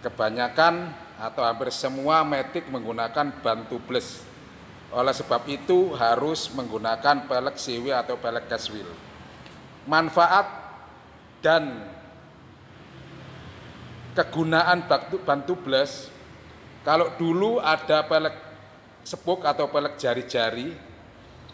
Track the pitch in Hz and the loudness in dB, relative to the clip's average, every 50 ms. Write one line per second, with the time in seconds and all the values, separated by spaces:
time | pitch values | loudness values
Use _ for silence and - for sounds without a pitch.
0 | - 120 - - 113 110 110 120 123 123 - 156 160 170 170 175 175 170 147 - | -8 -8 -4 0 -2 0 0 0 -2 0 4 6 6 6 4 2 -6 -8 -12 -14
1 | - - - - 110 113 - - 123 117 117 113 131 107 - - - 131 131 135 | -16 -18 -14 -10 -10 -8 -2 0 0 0 0 0 -4 -6 -4 -4 -4 -4 -4 -2
2 | 135 147 156 160 156 151 147 135 131 - - 175 - 135 135 127 110 113 113 117 | 0 4 4 4 4 2 0 -2 -2 -4 -6 -8 -6 -6 -8 -6 -6 -6 -4 -4
3 | 117 117 - 151 147 143 131 - - 117 113 117 110 - 127 117 - - 127 123 | -4 -2 0 -2 -2 -2 -4 -2 0 0 0 0 -2 -8 -8 -8 -6 -2 -4 -2
4 | - - - - - - - - - - - - - - - - - - - 123 | -2 -4 -12 -14 -16 -18 -20 -20 -20 -20 -20 -20 -20 -20 -20 -20 -16 -6 -2 0
5 | 127 135 123 - 139 - 123 117 - 143 139 139 143 - 180 180 190 180 151 127 | 2 2 0 -2 0 0 0 0 0 -4 -8 -6 2 4 4 6 6 4 2 2
6 | 117 117 117 120 135 151 160 156 - - - 135 127 113 107 110 107 113 113 113 | 4 4 4 4 2 0 0 -2 -4 -6 -6 -6 -6 -4 -6 -4 -2 -2 -2 2
7 | - 143 147 139 - - 135 123 131 139 - - - - 120 117 120 139 135 123 | 4 4 4 4 2 0 -2 0 0 -2 -4 -4 -6 -6 -4 -4 -2 0 0 0
8 | 117 - 123 120 - 117 117 117 - - 117 110 - - 104 107 95 87 87 - | 0 -2 -4 -4 -4 -4 -4 -4 -4 -4 -6 -6 -4 -8 -10 -10 -10 -12 -14 -16
9 | - - - - - - - - - - - - - - - - - 135 156 160 | -16 -18 -20 -20 -20 -20 -20 -20 -20 -20 -20 -20 -20 -20 -20 -16 -4 2 2 4
10 | 165 156 - 180 170 160 180 202 202 - - - - - - - - - - - | 4 4 4 4 6 6 6 4 4 2 -6 -14 -16 -16 -18 -18 -20 -20 -20 -20
11 | - - - - - - - - - 156 165 165 151 139 123 110 104 - - - | -20 -20 -20 -20 -20 -20 -20 0 4 4 4 4 4 0 -8 -10 -12 -14 -16 -18
12 | - - - - - - - - - - - - - - - - - - - - | -18 -20 -20 -20 -20 -20 -20 -20 -20 -20 -20 -20 -20 -20 -20 -20 -20 -20 -20 -20
13 | - - - - - - - - - - - - - - - - - - - - | -20 -18 -18 -18 -18 -18 -18 -16 -16 -16 -18 -18 -18 -18 -18 -18 -18 -18 -16 -16
14 | - - - - - - - 156 160 160 160 160 170 175 180 175 165 - - - | -16 -4 0 0 0 0 0 -2 0 4 4 4 6 6 4 2 4 2 2 2
15 | - - 170 185 - 147 143 143 139 - 180 - 120 135 135 131 143 139 - - | 2 -4 -6 -4 2 0 0 0 2 -4 -4 -4 -2 0 2 2 2 2 -2 -12
16 | - - - - - - - - - - - - - - - - - 143 151 165 | -14 -16 -18 -20 -20 -20 -20 -20 -20 -20 -20 -20 -20 -20 -20 -6 0 2 4 4
17 | 170 165 - - 170 165 165 180 196 220 233 240 - 156 156 156 - - 156 151 | 4 2 0 -2 0 0 2 2 2 2 2 2 2 2 2 2 2 2 2 2
18 | 151 - 160 156 156 156 - - - - - - - - - - - - - - | 4 2 2 2 2 0 -4 -6 -16 -18 -20 -20 -20 -20 -20 -20 -20 -20 -20 -20
19 | - - - - - 165 180 180 - 147 143 147 147 143 - 147 143 143 - - | -12 -12 -12 -6 -2 -2 -2 2 2 0 2 2 0 2 2 0 0 0 -4 -2
20 | - 127 120 127 123 123 - 123 113 113 113 117 127 165 165 - - - - - | 0 0 0 0 -2 -2 0 2 2 2 0 -2 -6 -8 -8 -10 -16 -20 -20 -20
21 | - - - - - - - - - - | -20 -20 -20 -20 -20 -20 -20 -20 -20 -20